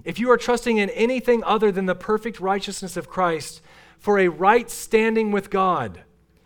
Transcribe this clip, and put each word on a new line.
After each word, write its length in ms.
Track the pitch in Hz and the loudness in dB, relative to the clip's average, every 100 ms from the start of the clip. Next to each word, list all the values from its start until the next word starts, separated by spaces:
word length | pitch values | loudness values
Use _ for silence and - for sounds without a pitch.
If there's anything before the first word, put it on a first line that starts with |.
| - | -10
If 140 | - | -2
you 120 | 247 | 2
are 60 | 233 | 2
trusting 400 | - 240 240 220 | 2 0 2 0
in 120 | 196 | 0
anything 520 | 180 233 262 247 233 | 0 -2 0 2 2
other 260 | 175 208 214 | 2 2 2
than 160 | 190 185 | 0 -2
the 100 | 180 | -4
perfect 440 | - 214 233 190 | -2 -4 -4 -6
righteousness 560 | 185 196 196 185 190 175 | -2 -2 -4 -10 -10 -10
of 140 | 165 | -8
Christ 520 | - 180 160 - - - - - _ | -2 0 -2 -8 -16 -20 -20 -20 _
for 180 | - 202 | 0 2
a 120 | 185 | 2
right 420 | 151 190 240 226 | 2 4 4 2
standing 640 | - - 220 226 226 214 | -12 0 2 2 0 0
with 160 | 202 196 | -2 -2
God, 500 | 196 190 160 113 82 - _ _ _ | -2 0 0 -4 -10 -20 _ _ _